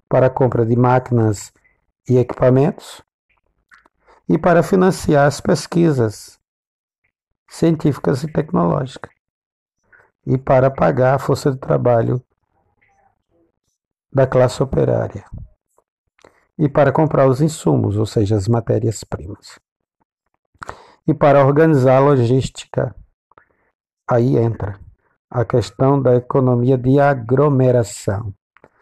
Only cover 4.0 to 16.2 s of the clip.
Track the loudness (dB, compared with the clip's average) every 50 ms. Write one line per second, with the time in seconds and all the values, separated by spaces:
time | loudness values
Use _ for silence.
4 | _ _ _ _ _ -2 -2 0 2 2 2 2 2 2 2 2 2 2 0 0
5 | -2 0 2 2 2 2 0 -2 -2 -2 -2 -2 -4 -4 0 0 2 2 2 0
6 | -2 -2 -4 -8 -16 -20 -20 _ _ _ _ _ _ _ _ _ _ _ _ _
7 | _ _ _ _ _ _ _ _ _ _ -6 -2 0 0 0 0 -2 -2 -2 -2
8 | -4 -4 -4 -4 -6 -6 -6 -6 -6 -4 -2 -2 0 0 -2 -2 -4 -6 -10 -16
9 | -20 -20 _ _ _ _ _ _ _ _ _ _ _ _ _ _ _ _ _ -20
10 | _ _ _ _ -6 -4 -4 -2 0 2 2 4 2 2 0 0 0 0 0 2
11 | 2 0 0 0 0 -2 -2 -2 -2 -2 -4 -4 -4 -2 -2 0 2 2 2 2
12 | 0 0 -4 -4 -6 _ _ _ _ _ _ _ _ _ _ _ _ _ _ _
13 | _ _ _ _ _ _ _ _ _ _ _ _ _ _ _ _ _ _ _ _
14 | _ _ -2 0 0 0 2 2 0 0 0 -2 -4 -4 -2 -2 0 0 0 -2
15 | -4 -6 -8 -12 -16 -16 -18 -18 -18 -18 _ _ _ _ _ _ _ _ _ _
16 | _ _ _ _